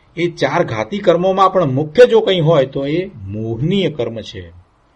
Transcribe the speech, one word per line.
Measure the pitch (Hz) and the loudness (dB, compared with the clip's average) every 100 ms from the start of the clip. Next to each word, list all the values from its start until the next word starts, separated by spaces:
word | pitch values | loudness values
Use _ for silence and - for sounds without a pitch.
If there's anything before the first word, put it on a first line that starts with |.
| _ 165 | _ -6
એ | 170 | -6
ચાર | - 139 165 | -2 -2 0
ઘાતી | 165 113 110 202 | -2 -4 -6 -2
કર્મોમાં | 190 170 190 190 190 | 0 2 2 2 2
પણ | 185 151 | 4 0
મુખ્ય | 127 151 - 247 | -2 0 4 6
જો | 220 | 6
કંઈ | 214 185 | 2 2
હોય | 156 160 127 | 2 2 2
તો | 139 139 | -4 -4
એ | 165 190 | -4 -6
મોહનીય | 107 98 107 110 113 160 196 170 | -12 -12 -8 -8 -4 -2 0 -2
કર્મ | 151 117 113 | -4 -6 -8
છે. | 98 104 85 - _ _ _ | -14 -16 -18 -20 _ _ _